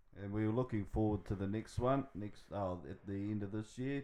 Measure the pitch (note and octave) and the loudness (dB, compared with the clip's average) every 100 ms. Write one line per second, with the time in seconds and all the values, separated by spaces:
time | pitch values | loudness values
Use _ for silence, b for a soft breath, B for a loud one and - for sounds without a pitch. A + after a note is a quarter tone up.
0 | - - G2+ G#2 A2 A#2 B2+ G#2+ F#2+ A2 | -16 -10 -4 2 4 4 2 0 0 2
1 | G#2+ G#2 - G2 G2 G#2+ G#2+ - B2 C#3 | 4 4 0 0 0 0 -2 0 4 4
2 | C3+ - G#2 - - G2 F#2+ F2 C#2+ F#2+ | 2 -6 -8 -8 -6 -2 0 -2 -6 -10
3 | G2 G2 G2+ G#2 G2+ G#2+ G#2 - C3 C#3 | -4 -2 0 0 -2 -4 -6 -4 -2 -2